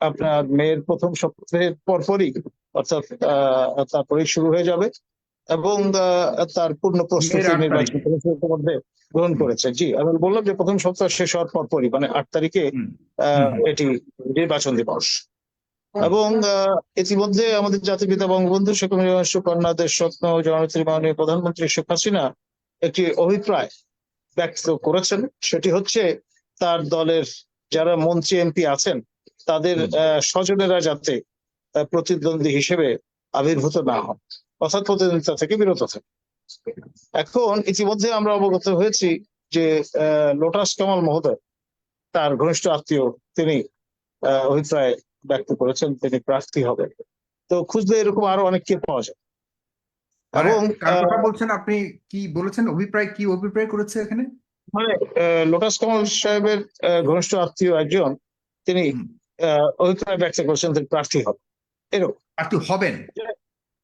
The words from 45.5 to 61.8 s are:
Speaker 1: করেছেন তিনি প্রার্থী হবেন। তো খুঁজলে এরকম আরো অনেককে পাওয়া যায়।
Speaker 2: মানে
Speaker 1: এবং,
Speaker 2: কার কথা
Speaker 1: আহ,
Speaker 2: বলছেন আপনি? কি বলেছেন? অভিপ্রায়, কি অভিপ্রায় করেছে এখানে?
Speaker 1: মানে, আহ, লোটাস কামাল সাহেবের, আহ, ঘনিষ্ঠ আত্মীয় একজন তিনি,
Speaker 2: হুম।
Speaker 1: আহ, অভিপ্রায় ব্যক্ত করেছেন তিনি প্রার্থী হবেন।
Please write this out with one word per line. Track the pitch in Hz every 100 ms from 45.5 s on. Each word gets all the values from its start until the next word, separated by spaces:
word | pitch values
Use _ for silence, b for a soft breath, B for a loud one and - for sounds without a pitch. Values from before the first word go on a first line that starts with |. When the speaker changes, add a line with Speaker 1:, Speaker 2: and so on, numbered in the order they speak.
Speaker 1:
করেছেন | 131 127 131 151
তিনি | 131 135 127
প্রার্থী | 131 135 - 151
হবেন। | 120 - - - - _ _ _ -
তো | 180
খুঁজলে | 175 226 190 220
এরকম | 208 202
আরো | 202 190
অনেককে | 185 185 - 190
পাওয়া | - 135
যায়। | 107 - _ _ _ _ _ _ _ _ _ _ _
Speaker 2:
মানে | 165 175
Speaker 1:
এবং, | 220 214
Speaker 2:
কার | 208 165 180 175
কথা | 226
Speaker 1:
আহ, |
Speaker 2:
বলছেন | 220 208 220
আপনি? | 196 202 208 190 - -
কি | 196 196
বলেছেন? | 156 190 196 226
অভিপ্রায়, | 156 202 208 202
কি | 202 202
অভিপ্রায় | 180 202 208 220
করেছে | 208 208 220
এখানে? | 208 220 269 - _ _ -
Speaker 1:
মানে, | 208 226
আহ, | 185 - 165 170 165 160
লোটাস | 170 214 -
কামাল | 226 220
সাহেবের, | 208 - 208 208 208 208
আহ, | 208 - 175 170
ঘনিষ্ঠ | 147 170 170
আত্মীয় | 196 170 - 180 160
একজন | 151 185 143 139 _ _ _ _
তিনি, | - 180 156
Speaker 2:
হুম। | 127 - - _ -
Speaker 1:
আহ, | 165 151 147 -
অভিপ্রায় | 139 139 - 180
ব্যক্ত | 170 - 151
করেছেন | 147 170
তিনি | 151 139
প্রার্থী | 156 143 143
হবেন। | 104 101 _ _ _ _